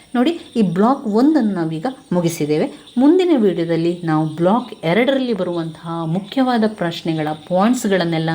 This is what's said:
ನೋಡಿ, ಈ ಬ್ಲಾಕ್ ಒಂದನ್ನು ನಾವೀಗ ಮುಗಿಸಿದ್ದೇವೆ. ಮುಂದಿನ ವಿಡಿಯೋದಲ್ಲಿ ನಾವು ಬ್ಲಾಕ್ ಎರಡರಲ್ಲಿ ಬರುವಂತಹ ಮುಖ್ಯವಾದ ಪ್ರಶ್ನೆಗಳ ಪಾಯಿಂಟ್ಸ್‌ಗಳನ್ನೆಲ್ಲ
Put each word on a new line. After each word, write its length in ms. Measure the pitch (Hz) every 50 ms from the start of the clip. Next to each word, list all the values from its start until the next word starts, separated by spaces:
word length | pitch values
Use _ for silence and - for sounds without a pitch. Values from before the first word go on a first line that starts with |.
| - _ -
ನೋಡಿ, 240 | 240 254 302 339 - - - -
ಈ 60 | 240 214
ಬ್ಲಾಕ್ 440 | 175 165 175 208 233 277 269 -
ಒಂದನ್ನು 480 | 226 196 220 254 302 320 302 226 208 196
ನಾವೀಗ 320 | 175 165 160 160 156 160 254 262 - - - 180
ಮುಗಿಸಿದ್ದೇವೆ. 580 | 180 170 165 160 - 151 147 151 156 180 294 - - - - -
ಮುಂದಿನ 340 | 233 254 302 339 370 370 359 330
ವಿಡಿಯೋದಲ್ಲಿ 640 | 262 214 196 170 175 170 165 170 165 165 170 175 175 -
ನಾವು 220 | 165 156 156 156
ಬ್ಲಾಕ್ 580 | 156 147 160 170 180 208 247 247 - - - -
ಎರಡರಲ್ಲಿ 480 | 160 170 208 254 269 269 262 262 247 226
ಬರುವಂತಹ 720 | 185 180 180 175 170 165 165 160 - - 170 165 165 165
ಮುಖ್ಯವಾದ 600 | 160 160 185 196 - - 269 262 254 247 233 220
ಪ್ರಶ್ನೆಗಳ 600 | 214 220 - 175 170 165 - - 170 160 156 151 151 156
ಪಾಯಿಂಟ್ಸ್‌ಗಳನ್ನೆಲ್ಲ 960 | 156 - - 180 180 196 226 254 247 - 214 196 185 175 170 170 165 160 160 165